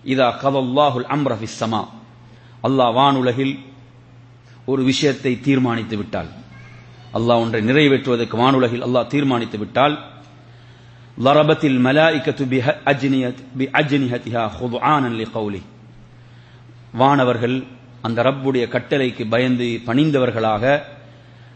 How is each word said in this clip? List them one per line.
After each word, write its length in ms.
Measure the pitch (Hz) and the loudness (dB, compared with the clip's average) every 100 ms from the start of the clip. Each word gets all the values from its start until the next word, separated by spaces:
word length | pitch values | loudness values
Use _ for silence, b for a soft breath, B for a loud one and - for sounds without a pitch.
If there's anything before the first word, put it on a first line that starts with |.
| - | -4
"இதா 280 | 131 123 - | 0 0 0
கதல்லாஹுல் 640 | 139 139 127 135 147 123 123 | -2 0 0 2 2 0 -4
அம்ர 260 | 143 135 110 | -2 -2 -4
ஃபிஸ் 240 | 107 - | -8 -6
ஸமா." 280 | 113 110 - - - - - b b b | -4 -4 -6 -14 -20 -20 -20 b b b
அல்லாஹ் 300 | 120 135 120 | -2 2 2
வானுலகில் 640 | 117 139 135 123 120 135 139 - - - - - - - - b b - | 4 4 4 0 0 -2 -6 -12 -20 -20 -20 -20 -20 -20 -20 b b -4
ஒரு 180 | 135 | 0
விஷயத்தை 560 | 131 131 147 127 135 123 | 0 2 0 0 -2 -2
தீர்மானித்து 580 | 139 135 127 117 104 107 | 0 2 2 -2 -4 -6
விட்டால், 280 | 104 98 82 - - - - - - - - | -6 -8 -8 -14 -20 -20 -20 -20 -20 -20 -8
அல்லாஹ் 280 | 110 117 117 | -2 2 2
ஒன்றை 200 | 117 113 | 2 0
நிறைவேற்றுவதற்கு 760 | 110 139 147 131 131 120 113 110 | 2 4 4 4 0 -2 -2 0
வானுலகில் 460 | 123 131 123 120 | 2 4 2 0
அல்லாஹ் 240 | 127 127 113 | 0 0 0
தீர்மானித்து 500 | 143 139 120 110 104 | 0 0 0 -4 -8
விட்டால், 480 | 104 120 147 147 - - - - - b b b b b b - | -4 2 2 0 -10 -20 -20 -20 -20 b b b b b b -2
"லரபத்தில் 560 | 123 151 151 156 151 127 | 2 4 4 2 2 2
மலாயிகத்து 680 | 127 147 160 156 143 135 131 | 2 4 2 2 -2 -4 -2
பி 100 | 127 123 156 139 | -2 0 -2 0
அஜ்னியத்-, 580 | 139 139 135 123 127 - 131 | 0 0 0 -2 -6 -10 -6
பி 80 | 135 | -2
அஜ்னிஹதிஹா 840 | 123 147 143 127 120 - 117 110 - | 0 2 0 0 -4 -4 -4 -4 -6
ஹுதுஆனன் 640 | 123 120 131 151 123 113 110 | -8 -2 0 0 0 -4 -6
லிகௌலி." 360 | 113 104 98 - - - - - b b b b b b - - | -6 -6 -8 -12 -20 -20 -20 -20 b b b b b b -20 -10
வானவர்கள் 680 | 113 135 143 127 117 120 131 127 - - - | 0 2 4 2 0 -2 -4 -6 -18 -20 -12
அந்த 220 | 117 117 | -6 0
ரப்புடைய 440 | 120 139 135 131 113 | 0 0 -2 -2 -2
கட்டளைக்கு 580 | 123 117 147 127 110 110 | -4 -2 -2 -2 -4 -2
பயந்து 560 | 117 127 123 120 117 117 | 0 0 0 -2 -4 -2
பணிந்தவர்களாக 960 | 123 156 143 123 113 110 104 127 143 - - - B B B B | 0 2 2 0 0 -2 0 0 0 -2 -20 -20 B B B B